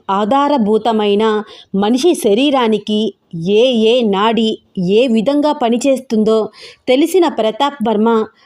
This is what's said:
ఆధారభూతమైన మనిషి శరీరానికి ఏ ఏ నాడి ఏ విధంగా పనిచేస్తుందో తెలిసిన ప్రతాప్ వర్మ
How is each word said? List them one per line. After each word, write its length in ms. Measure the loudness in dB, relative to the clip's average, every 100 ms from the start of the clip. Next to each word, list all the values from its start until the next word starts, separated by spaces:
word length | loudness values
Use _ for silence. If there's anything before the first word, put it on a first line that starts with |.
| -6
ఆధారభూతమైన 1300 | -4 0 0 0 0 0 0 0 -2 0 0 0 -2 -6 -16 -8
మనిషి 400 | -2 0 0 0
శరీరానికి 1000 | 0 0 0 2 0 0 0 -2 -4 -4 -6 _ -8 0
ఏ 240 | 2 2
ఏ 300 | 2 2 2
నాడి 560 | 0 0 0 0 -2 -4 _ -6
ఏ 280 | 0 2 2
విధంగా 460 | 2 0 0 0
పనిచేస్తుందో 960 | -2 -2 0 0 -2 -2 -2 0 0 -2 -8 -20 -10 -2
తెలిసిన 400 | 0 2 2 0
ప్రతాప్ 600 | 0 -4 -2 -2 -2 -2
వర్మ 380 | 0 0 0 -2 _